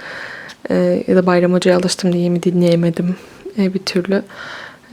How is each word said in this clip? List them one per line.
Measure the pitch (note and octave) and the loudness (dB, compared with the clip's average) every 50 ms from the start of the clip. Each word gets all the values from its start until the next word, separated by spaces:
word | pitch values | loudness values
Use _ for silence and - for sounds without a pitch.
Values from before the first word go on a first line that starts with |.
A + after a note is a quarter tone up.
| - - - - - - - - - - - _ - - | -16 -14 -14 -14 -14 -14 -14 -16 -16 -18 -18 _ -6 -2
E, | F3+ F3+ F3+ F3+ F3+ - - - | 0 2 2 2 2 0 0 2
ya | F#3+ | 2
da | F#3+ F3+ | 2 4
Bayram | F#3 F3+ F3 F3+ F3+ F#3 | 4 4 4 4 4 2
Hoca'ya | F3+ - F#3 F3+ F3+ | 2 4 4 2 4
alıştım | F3+ F#3 - - - F3+ F3 | 2 -2 -4 0 0 0 0
diye | F3 F3 F3 | 2 0 0
mi | F3 E3+ E3+ | 0 0 0
dinleyemedim, | F3+ F3 F3+ F3 F3 E3+ E3+ E3+ E3+ E3 - F3+ F3 F3+ - - - - - - F#4+ - A3 | 0 2 4 4 4 4 4 2 0 0 0 -2 -2 -2 -4 -8 -20 -20 -18 -18 -12 -4 -2
e, | G3 F#3 F#3 | -2 0 0
bir | F#3 | -4
türlü. | - - - F#3 F3 F#3+ F#3+ G3+ - - - - - - - - - - - - _ - | -6 -2 -4 -2 -2 0 -2 -2 -2 -6 -14 -18 -16 -16 -16 -16 -16 -18 -20 -20 _ -6